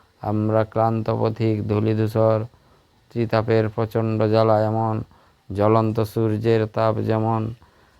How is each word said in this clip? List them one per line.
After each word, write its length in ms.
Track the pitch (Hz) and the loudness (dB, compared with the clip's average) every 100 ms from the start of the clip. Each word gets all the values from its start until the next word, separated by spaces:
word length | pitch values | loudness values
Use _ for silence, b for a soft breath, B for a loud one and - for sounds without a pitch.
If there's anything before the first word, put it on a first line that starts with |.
| b _ | b _
আমরা 420 | 104 107 107 110 | -4 -2 0 0
ক্লান্ত 460 | 110 113 113 113 110 | 0 0 0 0 -2
পথিক 580 | 113 113 107 113 107 104 | -2 -2 0 -2 -2 -2
ধূলিধূসর। 800 | 104 110 110 110 110 110 110 110 b b b b b _ | 0 0 0 0 2 2 2 -2 b b b b b _
ত্রিতাপের 580 | 120 110 113 113 113 110 | -4 0 0 2 2 0
প্রচণ্ড 580 | 107 113 117 113 110 110 | -2 -4 -2 -2 0 2
জ্বালা 340 | 110 110 107 | 2 4 2
এমন, 420 | 107 110 113 110 - b b b b 95 | 2 0 -2 -4 -8 b b b b 0
জ্বলন্ত 440 | 104 113 110 107 | 2 4 2 -2
সূর্যের 640 | 107 - 113 107 113 113 107 | -4 -2 -2 0 0 0 0
তাপ 300 | 113 113 110 | -2 -2 0
যেমন, 580 | 107 110 110 113 110 117 b b b b | -2 -2 -2 -2 -4 -10 b b b b